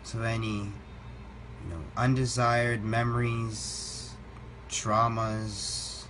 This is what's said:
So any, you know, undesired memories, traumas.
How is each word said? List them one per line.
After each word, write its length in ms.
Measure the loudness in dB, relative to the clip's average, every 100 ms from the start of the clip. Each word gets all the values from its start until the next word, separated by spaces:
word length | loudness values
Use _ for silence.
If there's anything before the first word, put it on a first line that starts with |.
So 180 | -6 -2
any, 260 | 0 0 0
you 1200 | -2 -2 -8 -12 -14 -12 -12 -12 -14 -14 -10 -8
know, 120 | -6 -8 2
undesired 880 | 4 6 4 4 6 6 4 2
memories, 1300 | 2 4 4 4 2 2 0 -2 -6 -6 -6 -8 -10 -12 -14 -14 -14 -14 -6
traumas. 1400 | -4 2 4 6 4 0 0 -2 -4 -4 -4 -6 -8 -12